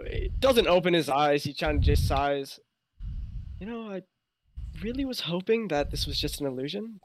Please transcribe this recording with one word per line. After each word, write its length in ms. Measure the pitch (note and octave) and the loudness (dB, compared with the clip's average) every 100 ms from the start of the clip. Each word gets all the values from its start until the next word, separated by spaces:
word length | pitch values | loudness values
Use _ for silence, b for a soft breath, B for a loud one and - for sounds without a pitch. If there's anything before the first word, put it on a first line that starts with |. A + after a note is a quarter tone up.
| - | -6
He 220 | - - - | -4 -2 2
doesn't 280 | C4 A#3 E3 | 4 4 6
open 260 | F3+ F3 | 4 4
his 140 | F3 C#3+ | 2 2
eyes. 360 | C#3 D3 C#3+ | 2 4 2
He 100 | D3 | 0
kinda 260 | C#3+ D#3+ D3 | -4 0 2
just 280 | - C#3+ - | 4 4 4
sighs. 520 | C#3 C#3+ C#3+ C#3 - _ _ _ _ - - - - - - | 2 2 0 -4 -12 _ _ _ _ -10 -8 -8 -10 -10 -10
"You 80 | F#3+ | -10
know, 240 | A#3 A3 | -8 -8
I 100 | F#3+ - _ _ _ _ - - D3+ | -10 -12 _ _ _ _ -12 -10 -8
really 240 | F#3+ B3+ C4+ | -6 -2 -2
was 160 | A#3+ | -2
hoping 460 | - F3 F#3 A3+ G#3+ | -2 -2 2 2 2
that 220 | D3 C#3+ | 0 0
this 160 | D3 D3 | -2 -4
was 120 | C#3 | -2
just 220 | D3 - | -2 -2
an 60 | C#3+ | -4
illusion, 520 | B2+ C#3 F#3+ A3+ G#3 | -4 -4 -6 -8 -12